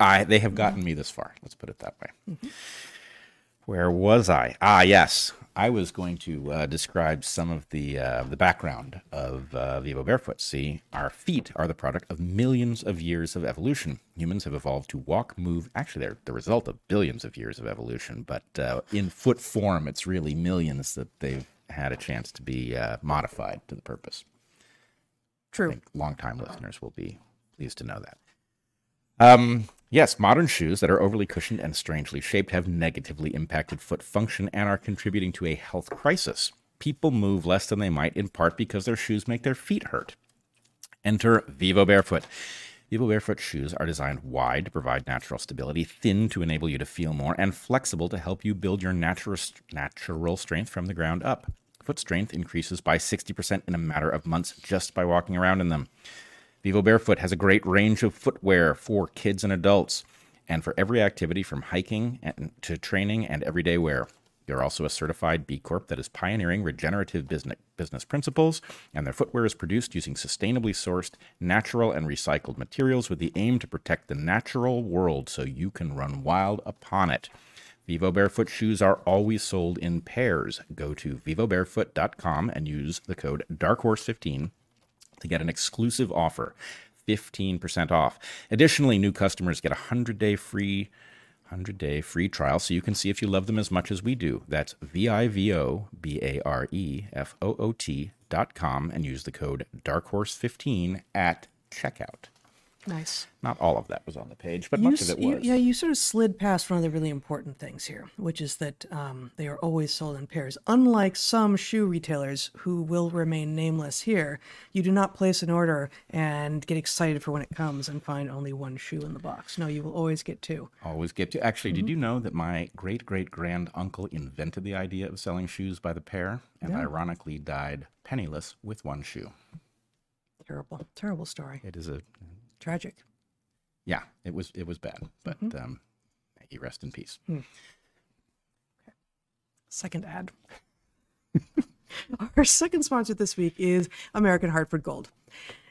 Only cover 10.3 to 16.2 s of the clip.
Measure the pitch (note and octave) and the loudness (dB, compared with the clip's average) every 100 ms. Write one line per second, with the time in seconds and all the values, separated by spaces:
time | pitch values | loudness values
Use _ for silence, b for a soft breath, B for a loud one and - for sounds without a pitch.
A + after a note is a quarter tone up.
10.3 | - - C#2 D2 D#2 _ - C#3 - - | -8 -6 -4 -4 -6 _ -8 -8 -6 -2
11.3 | D#3+ - - D#2+ D#2+ C2+ C2+ - D#2+ F2+ | -2 -2 -4 -2 -2 -2 -4 -6 -6 -2
12.3 | G2 B2+ B2 A#2+ A2+ G2+ E2+ E2 E2+ E2 | 2 4 4 2 0 -4 -2 -2 0 -2
13.3 | F2+ C#2+ B1+ A2 C#3+ D#2 C2+ _ - E2 | -4 -4 -2 -2 -2 -4 -8 _ -6 -4
14.3 | G2 D#2 C#2 C#2+ C2+ C#2 C#2 B1+ F#2 - | -2 -4 -6 -4 -4 -4 -10 -2 -2 -2
15.3 | - F2 E2+ D#2+ - D3 - A1+ A2 | -6 -4 -4 -4 -8 -8 -6 -8 -8